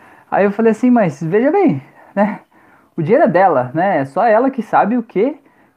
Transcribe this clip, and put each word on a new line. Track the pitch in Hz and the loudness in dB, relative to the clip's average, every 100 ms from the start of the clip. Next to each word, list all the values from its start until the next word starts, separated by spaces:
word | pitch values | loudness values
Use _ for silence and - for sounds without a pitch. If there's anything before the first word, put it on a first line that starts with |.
| - - - | -20 -20 -4
Aí | - | 0
eu | 202 | 0
falei | 202 226 | 0 0
assim, | 214 254 | 0 2
mas | 240 180 139 | 2 0 -4
veja | 160 208 269 | -2 0 0
bem, | 330 285 135 - - - | 2 0 -2 -8 -20 -8
né? | 196 208 202 _ _ _ _ _ - | -2 -2 -4 _ _ _ _ _ -6
O | |
dinheiro | 156 269 | 0 2
é | 285 | 2
dela, | 170 190 135 123 | 2 2 2 -2
né? | 151 196 160 | -2 -2 -2
É | |
só | 135 185 | -4 -2
ela | 233 214 262 | 0 2 0
que | 262 | -4
sabe | - 147 190 247 | -2 0 0 -2
o | |
que | 226 185 247 311 _ _ _ | -4 -2 -2 -4 _ _ _